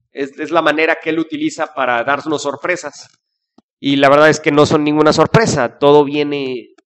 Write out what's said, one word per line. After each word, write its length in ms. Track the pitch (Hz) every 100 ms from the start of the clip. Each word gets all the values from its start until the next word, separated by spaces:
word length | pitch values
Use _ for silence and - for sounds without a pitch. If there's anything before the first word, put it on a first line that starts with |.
| _
Es, 260 | - 139 131
es 140 | 151
la 100 | 165
manera 360 | 156 151 160 160
que 80 | 165
él 80 | 160
utiliza 560 | 156 147 156 165 151
para 300 | 143 127 120
darnos 380 | 120 143 151 143
sorpresas. 640 | 143 139 165 170 147 - - _ _ _ _ _ _ _
Y 160 | 143 139
la 120 | 139
verdad 220 | 143 156
es 80 | 165
que 140 | 156
no 140 | 147 147
son 180 | 160
ninguna 280 | 147 151 151
sorpresa. 680 | 151 151 233 226 147 117 -
Todo 260 | 143 147
viene, 640 | 139 147 147 143 135 123 104 _